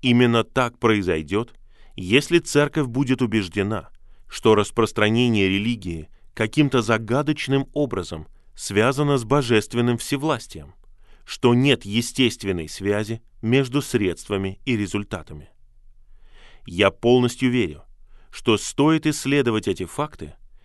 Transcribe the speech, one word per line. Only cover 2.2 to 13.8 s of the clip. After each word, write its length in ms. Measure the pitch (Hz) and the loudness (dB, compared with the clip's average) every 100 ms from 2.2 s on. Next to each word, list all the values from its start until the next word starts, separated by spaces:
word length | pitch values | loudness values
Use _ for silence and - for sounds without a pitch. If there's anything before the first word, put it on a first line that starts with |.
| 147 175 | 4 0
церковь 480 | - 147 147 156 131 | 2 0 0 -2 -4
будет 380 | 120 135 127 | -2 0 0
убеждена – 680 | 123 107 92 90 98 107 - - - - - | 2 0 -2 -4 -4 -4 -10 -20 -20 -20 -16
что 280 | - 113 107 | 0 4 4
распространение 920 | 101 - 110 - 104 113 123 110 95 | 4 0 -2 2 0 2 2 2 2
религии 640 | 98 110 117 92 82 78 - - | 0 -2 -4 -6 -10 -12 -20 -20
каким-то 480 | - 110 - 143 127 | -6 -2 2 2 2
загадочным 880 | 107 110 110 127 147 147 - 135 139 | 2 -2 0 -2 -2 -4 -2 -2 -2
образом 540 | - 143 95 87 80 76 - - - | -4 -4 -4 -8 -12 -14 -20 -20 -14
связано 640 | - 101 117 135 147 139 | -2 2 2 2 0 0
с 40 | |
божественным 760 | 110 143 120 113 - 120 120 117 | 2 0 2 0 0 -2 -2 -2
всевластием, 760 | - 139 156 127 - 80 71 - - - - - - | -4 -4 -4 -6 -8 -18 -18 -20 -20 -20 -20 -20 -16
что 280 | - 123 | 0 2
нет 320 | 120 139 131 98 | 4 4 2 0
естественной 840 | 107 117 - 123 - 98 90 78 | -4 -4 0 0 0 -6 -4 -6
связи 540 | - 98 104 107 113 - - | -6 -2 -2 -4 -10 -12 -8
между 400 | 110 131 131 120 | 0 0 0 -4